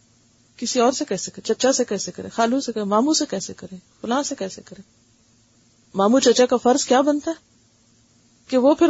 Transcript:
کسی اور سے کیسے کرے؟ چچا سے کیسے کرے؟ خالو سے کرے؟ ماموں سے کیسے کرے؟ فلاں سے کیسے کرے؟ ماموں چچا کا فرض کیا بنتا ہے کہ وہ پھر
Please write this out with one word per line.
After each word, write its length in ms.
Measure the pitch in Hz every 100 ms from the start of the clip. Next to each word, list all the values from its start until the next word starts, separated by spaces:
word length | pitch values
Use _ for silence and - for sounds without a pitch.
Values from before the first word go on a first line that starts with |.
| _ _ _ _ _ -
کسی 200 | 233 254
اور 120 | 233
سے 140 | 269 302
کیسے 260 | 185 -
کرے؟ 120 | - -
چچا 260 | 185 254
سے 120 | 269 240
کیسے 260 | 196 -
کرے؟ 180 | 185 190
خالو 280 | - 233 269
سے 100 | 277
کرے؟ 120 | 220 202
ماموں 280 | 208 277
سے 120 | 311 302
کیسے 240 | 190 - 190
کرے؟ 200 | - 185 _ _
فلاں 200 | 214 254
سے 120 | 285 285
کیسے 260 | 190 - -
کرے؟ 160 | 190 - _ _ _ _ _ _ _ _ _ _ 190
ماموں 240 | 202 262
چچا 240 | 247 226 247
کا 120 | 240
فرض 260 | 240 269 -
کیا 160 | 254
بنتا 280 | 285 294 330
ہے 1160 | 330 _ _ _ _ _ _ _ _ _ _ -
کہ 80 | 254
وہ 140 | 262
پھر 140 | 311